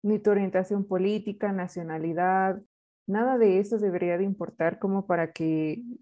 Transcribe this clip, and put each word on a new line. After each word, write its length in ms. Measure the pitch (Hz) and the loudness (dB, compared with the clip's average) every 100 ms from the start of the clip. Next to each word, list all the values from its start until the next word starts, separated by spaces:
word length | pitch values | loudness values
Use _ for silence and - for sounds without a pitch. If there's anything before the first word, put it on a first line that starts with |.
ni 160 | 202 214 | 0 2
tu 120 | 208 | 2
orientación 560 | 202 190 185 185 202 196 | 2 2 0 0 -2 -2
política, 640 | 185 190 214 214 202 208 | 0 0 0 -4 -4 -4
nacionalidad. 1080 | 190 180 - 165 160 160 165 180 190 190 190 - _ _ _ - | -4 -6 -8 -8 -6 -4 0 2 2 2 -2 -8 _ _ _ -4
Nada 320 | 202 247 262 | 0 2 4
de 200 | 220 185 | 4 4
eso 200 | 208 220 | 2 0
debería 400 | 202 175 175 175 | 0 0 0 0
de 60 | |
importar 540 | 196 196 170 - 165 - | 0 -2 -8 -2 -2 0
como 280 | 196 196 190 | -2 -2 0
para 260 | 175 165 | 0 0
que 500 | - 160 160 156 151 240 247 | -2 -2 0 -2 -4 -10 -16